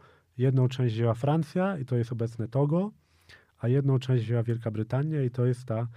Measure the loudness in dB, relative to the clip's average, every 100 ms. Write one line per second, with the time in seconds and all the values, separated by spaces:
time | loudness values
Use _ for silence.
0 | -16 _ _ 0 2 4 2 2 0 2
1 | 2 2 0 0 0 0 -2 -2 -2 -2
2 | -2 -2 -4 -4 -4 0 0 0 -2 -6
3 | _ _ -20 -20 _ _ 0 2 2 2
4 | 2 0 2 0 0 -2 -4 -4 -2 -2
5 | -2 -2 -2 0 0 0 -4 -4 -4